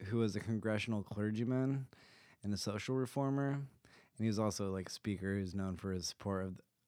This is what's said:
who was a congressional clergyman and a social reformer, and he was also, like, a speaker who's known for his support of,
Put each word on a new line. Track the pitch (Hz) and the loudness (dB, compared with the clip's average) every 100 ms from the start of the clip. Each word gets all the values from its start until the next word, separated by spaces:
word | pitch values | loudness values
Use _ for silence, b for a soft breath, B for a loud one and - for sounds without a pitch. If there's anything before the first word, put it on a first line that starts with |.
| 101 | -2
who | 117 | 2
was | 110 | 2
a | 104 | 2
congressional | 101 110 110 107 113 107 | 0 0 2 0 0 -2
clergyman | - 104 107 110 120 131 131 139 131 B B B B B | -2 0 0 2 2 2 2 0 -4 B B B B B
and | 101 | -2
a | 101 | -2
social | 107 104 - 131 | 0 -2 0 0
reformer, | 123 143 135 139 139 | 0 0 2 2 0
and | 143 139 - b b b - | -2 -4 -12 b b b -2
he | 110 | 2
was | 104 | 4
also, | 107 95 98 | 2 2 0
like, | 95 90 | -2 -4
a | |
speaker | - 110 95 95 98 | -6 -2 -2 0 0
who's | 92 | 0
known | 98 95 90 | -2 -2 -2
for | 98 | -2
his | 92 - | -2 -4
support | - 101 95 95 | -4 -2 0 -2
of, | 92 - _ | -6 -12 _